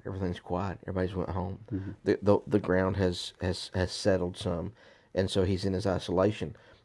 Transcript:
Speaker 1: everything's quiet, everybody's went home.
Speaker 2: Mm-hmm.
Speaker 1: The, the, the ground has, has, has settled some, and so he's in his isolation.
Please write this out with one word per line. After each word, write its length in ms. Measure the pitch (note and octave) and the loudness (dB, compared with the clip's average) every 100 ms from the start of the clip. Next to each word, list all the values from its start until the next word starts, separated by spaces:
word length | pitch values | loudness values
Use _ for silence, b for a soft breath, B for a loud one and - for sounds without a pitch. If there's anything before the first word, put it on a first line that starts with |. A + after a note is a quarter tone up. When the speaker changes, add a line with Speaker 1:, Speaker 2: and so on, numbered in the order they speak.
| - | -8
Speaker 1:
everything's 360 | F#2+ F2+ E2+ | -4 -4 -4
quiet, 380 | - F2+ F#2+ D#2+ - | -4 -4 -4 -6 -6
everybody's 300 | F#2 F#2 F2+ | -2 -2 -2
went 140 | - | -4
home. 300 | F2+ F#2 F#2+ - | -4 -4 -8 -8
Speaker 2:
Mm-hmm. 180 | G2+ G2 - | -8 -6 -4
Speaker 1:
The, 160 | - - | 0 2
the, 180 | G2 G#2 - | 4 4 4
the 140 | G#2+ | 0
ground 380 | - F#2 F#2+ F#2 | 4 2 2 2
has, 340 | F#2 F2+ - - | 0 0 -6 -4
has, 300 | F2+ F2 - | -4 -4 -4
has 160 | F#2+ F2+ | -2 -2
settled 420 | - G#2+ F#2+ F2+ F#2 | 0 2 2 0 -4
some, 380 | F#2+ E2 E2 b b b b - | -4 -4 -6 b b b b -2
and 160 | F#2+ | 0
so 120 | G2 F2+ | 2 2
he's 180 | F#2 | 2
in 80 | F#2+ | 0
his 160 | F#2 G2 | 0 0
isolation. 680 | F2+ - F2+ G2+ G#2+ F2+ b b b | -2 0 2 2 2 -6 b b b